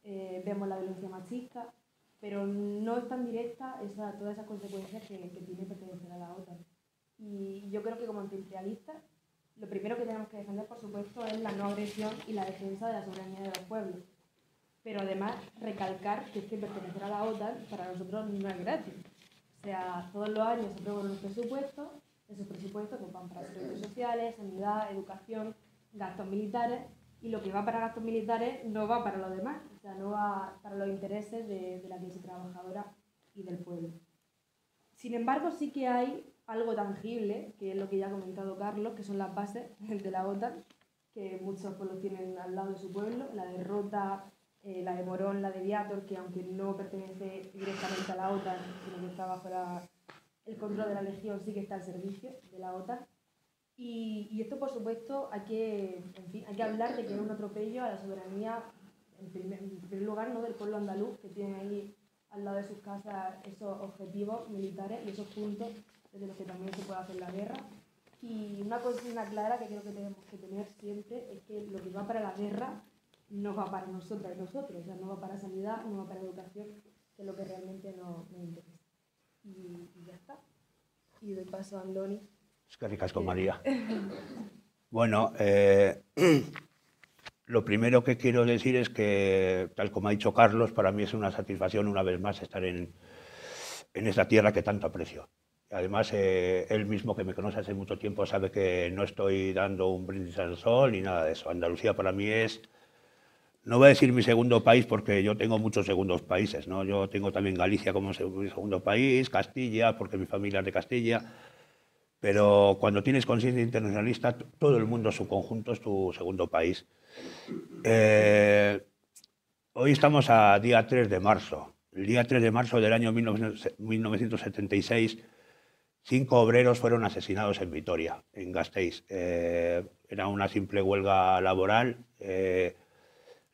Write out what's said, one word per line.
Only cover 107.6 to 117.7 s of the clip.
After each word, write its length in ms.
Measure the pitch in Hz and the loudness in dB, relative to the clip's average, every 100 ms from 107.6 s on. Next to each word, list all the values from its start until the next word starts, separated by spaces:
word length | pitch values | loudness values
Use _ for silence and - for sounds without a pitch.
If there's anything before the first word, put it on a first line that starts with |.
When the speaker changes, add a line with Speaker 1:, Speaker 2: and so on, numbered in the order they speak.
| 90 107 - | 4 4 2
Speaker 2:
como 220 | 98 98 | 0 0
se-, 100 | 95 | -2
mi 240 | 92 95 98 | -4 -4 -6
segundo 340 | - 101 92 | -4 -2 0
país, 460 | 98 107 135 127 127 | 4 4 6 4 4
Castilla, 680 | 95 98 131 127 110 113 113 | 0 0 -4 -2 4 4 2
porque 180 | 95 95 | -4 -4
mi 100 | 92 | -2
familia 340 | 101 101 98 | -2 0 0
es 60 | 95 | 0
de 60 | |
Castilla, 600 | 92 - 123 113 117 - - - - _ _ _ _ _ _ | -2 -2 0 2 0 -2 -18 -20 -20 _ _ _ _ _ _
pero 580 | 104 101 104 101 101 98 | 4 8 10 10 10 8
cuando 220 | 107 101 | 6 4
tienes 240 | 110 135 123 | 4 4 4
conciencia 340 | 117 127 123 | 2 4 2
internacionalista, 800 | 117 120 107 104 110 117 120 120 | 2 2 0 0 0 2 0 -2
t-, 60 | - _ | -12 _
todo 180 | 147 123 | 6 6
el 100 | 110 | 4
mundo 220 | 117 110 | 2 0
en 40 | |
su 140 | - 98 | 0 -2
conjunto 460 | 98 - 113 107 | -2 -2 -4 -4
es 80 | 107 | -4
tu 320 | 110 98 92 80 | 0 0 0 -2
segundo 320 | 87 95 87 | -4 0 2
país. 380 | 82 82 92 - _ _ - - - - - - | 4 4 0 -8 _ _ -16 -14 -14 -10 -10 -10